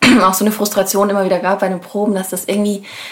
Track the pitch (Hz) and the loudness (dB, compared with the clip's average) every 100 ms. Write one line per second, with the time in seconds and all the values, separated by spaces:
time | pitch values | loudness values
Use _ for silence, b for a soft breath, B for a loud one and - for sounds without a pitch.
0 | 254 247 185 190 214 214 208 - 196 196 | 4 6 4 2 0 0 -2 0 0 2
1 | 208 196 190 180 180 196 190 180 - 202 | 0 0 0 0 0 0 -2 -4 -6 -4
2 | 208 190 190 180 - 202 208 196 B B | -2 -2 -4 -8 -4 -2 0 -2 B B
3 | B | B